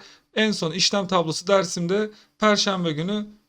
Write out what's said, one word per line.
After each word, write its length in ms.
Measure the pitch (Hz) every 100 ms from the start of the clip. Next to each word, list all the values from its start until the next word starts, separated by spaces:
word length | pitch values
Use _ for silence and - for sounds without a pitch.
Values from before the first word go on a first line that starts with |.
| - - _
en 180 | - 220
son 200 | 202 165
işlem 360 | 175 - 208 185
tablosu 400 | 185 160 151 190
dersimde 640 | 196 180 180 170 202 214 - _ -
perşembe 520 | 214 202 208 185 170
günü 360 | 151 175 214 208 -